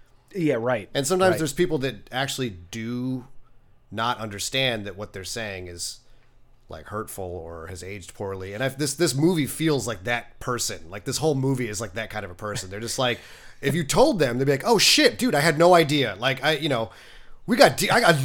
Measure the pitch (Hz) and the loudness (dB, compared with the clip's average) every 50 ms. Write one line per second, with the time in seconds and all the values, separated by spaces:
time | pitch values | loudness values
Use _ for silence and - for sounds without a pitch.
0 | - _ _ _ _ _ - 196 160 147 131 113 113 123 127 107 92 - - 143 | -20 _ _ _ _ _ -6 -2 0 0 0 2 0 0 -2 -2 -4 -4 -4 -4
1 | 135 143 185 180 190 185 170 - 160 139 - - 175 180 160 147 139 131 110 98 | 0 0 2 4 4 4 4 2 0 -2 0 0 0 0 0 -2 -2 -4 -6 -8
2 | - - 113 127 139 135 - - 131 117 95 87 87 85 - 113 110 117 123 123 | -14 -8 -6 -4 -4 -4 -4 -4 -4 -6 -6 -10 -14 -12 -10 -8 -8 -6 -6 -4
3 | 127 131 131 127 123 - - - - - - - - _ - _ _ _ 98 107 | -4 -4 -6 -6 -8 -12 -16 -18 -18 -20 -20 -20 -20 _ -20 _ _ _ -6 -4
4 | 113 120 123 - 113 110 101 98 - - - 131 135 127 117 107 101 101 90 98 | -2 -2 -2 -4 -6 -8 -8 -8 -8 -4 -2 0 0 0 -2 -2 -6 -10 -10 -10
5 | 104 - - 98 92 - - 120 110 104 95 92 90 87 87 85 - - - - | -12 -12 -12 -12 -10 -10 -8 -8 -8 -8 -8 -10 -12 -12 -12 -10 -10 -10 -12 -14
6 | _ - - - _ _ _ - - _ - _ _ - 87 80 78 - 104 107 | _ -20 -20 -20 _ _ _ -20 -20 _ -20 _ _ -18 -18 -16 -14 -10 -8 -8
7 | 107 - - - 95 90 87 87 80 82 85 82 80 87 92 85 90 92 101 104 | -8 -8 -10 -10 -10 -8 -8 -10 -12 -12 -12 -12 -12 -12 -14 -12 -12 -12 -12 -14
8 | 92 - - - 104 98 95 95 95 98 98 107 131 135 131 131 151 135 - - | -14 -16 -12 -8 -6 -6 -6 -8 -8 -10 -6 -4 -4 -4 -2 -4 -4 -4 0 0
9 | 175 160 117 135 151 175 190 160 135 - - - 160 160 147 131 - 120 113 95 | 0 0 2 2 2 2 2 2 0 -2 -4 -2 0 0 0 0 -2 -4 -6 -6
10 | 92 120 120 120 - - - - - 131 123 113 - - 101 85 80 82 95 104 | -4 -4 -4 -4 -4 -10 -16 -10 -6 -6 -4 -4 -4 -6 -6 -8 -12 -14 -14 -10
11 | - 135 127 - 147 160 147 135 131 135 135 123 123 107 104 95 117 104 - 113 | -8 -6 -4 0 0 0 2 2 0 0 0 0 -2 -4 -4 -6 -8 -6 -6 -8
12 | 110 104 - 107 98 87 87 - 110 104 101 - 95 92 98 107 117 113 - - | -8 -6 -8 -8 -8 -10 -10 -10 -8 -6 -6 -6 -8 -8 -10 -10 -8 -6 -2 0
13 | 127 123 117 - - - - - - - - - - 139 135 175 151 - - 190 | 0 0 0 -2 -6 -16 -20 -20 -20 -20 -16 -4 -2 0 0 0 0 2 4 6
14 | 254 320 262 175 147 123 117 127 139 139 139 131 - 226 233 190 - - - - | 6 6 6 4 2 2 2 2 2 2 2 2 2 2 4 4 6 6 6 6
15 | 302 240 214 - 240 247 151 143 147 170 151 147 170 180 180 170 165 135 151 147 | 6 4 4 2 0 2 2 4 4 2 4 6 8 8 8 8 6 6 2 2
16 | 127 110 95 95 120 135 131 110 135 151 160 135 156 156 131 117 113 - - - | 0 0 -2 -2 -2 -2 -2 0 0 0 0 0 0 0 0 0 -2 -4 -8 -16
17 | - - - - - - - - - - 240 233 277 165 - - 180 185 185 240 | -20 -20 -20 -20 -18 -18 -18 -12 -4 -2 6 8 8 8 8 4 2 2 4 6
18 | 240 175 165 139 | 6 6 6 6